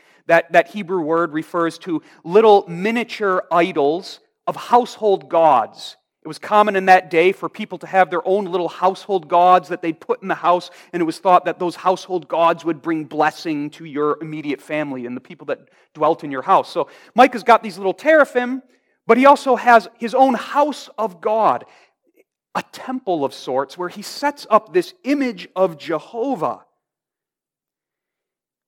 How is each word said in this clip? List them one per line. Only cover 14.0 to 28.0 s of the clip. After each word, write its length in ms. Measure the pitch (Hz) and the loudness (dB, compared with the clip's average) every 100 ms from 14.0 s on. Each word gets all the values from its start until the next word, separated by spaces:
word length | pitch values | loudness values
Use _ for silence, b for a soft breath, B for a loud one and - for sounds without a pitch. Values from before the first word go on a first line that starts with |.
| 147 143 | -4 -4
immediate 400 | 160 156 147 135 | -8 -10 -8 -10
family 460 | - 151 151 131 120 | -8 -8 -6 -8 -10
and 100 | 123 | -12
the 40 | |
people 260 | - 165 147 | -14 -16 -10
that 140 | 135 _ b b 156 | -10 _ b b -2
dwelt 280 | 151 165 | -2 -2
in 60 | 156 | -6
your 140 | 135 | -8
house. 260 | 151 180 - | 0 2 2
So 200 | 175 143 B B - | -4 -6 B B 4
Micah's 260 | 254 233 | 4 4
got 220 | - 226 | 2 2
these 160 | 226 170 | 2 -6
little 160 | 190 180 | -4 -2
teraphim, 640 | 285 311 277 247 247 254 - _ _ _ - | 2 4 4 0 -4 -6 -10 _ _ _ 0
but 100 | 226 | 4
he 80 | 269 | 6
also 300 | 277 269 233 | 6 4 0
has 320 | 240 233 - - | 6 4 4 -6
his 160 | 233 | -4
own 220 | 202 269 233 | 2 2 2
house 560 | - 285 294 - - - | -2 0 0 -2 -12 -8
of 260 | 214 175 | -8 -6
God, 440 | 214 220 202 120 - b b b _ _ _ _ _ | -4 0 2 0 -4 b b b _ _ _ _ _
a 80 | - - | -12 -12
temple 540 | - - 262 - 170 135 | -14 -12 -10 -6 -4 -4
of 80 | |
sorts 420 | - - 131 135 - | -6 -6 -4 -4 -8
where 140 | 180 | -12
he 140 | 202 | -10
sets 420 | - - 285 285 - | -16 -6 -6 -6 -2
up 240 | 214 185 | 0 0
this 220 | 170 170 - | -2 -4 -6
image 460 | 240 294 254 190 180 - | -4 -4 -4 -6 -10 -2
of 240 | 190 160 | -2 -2
Jehovah. 840 | 143 156 - 233 269 233 143 98 _ _ _ _ _ _ _ _ _ _ _ _ _ _ | -8 -8 -8 -8 -6 -4 -6 -8 _ _ _ _ _ _ _ _ _ _ _ _ _ _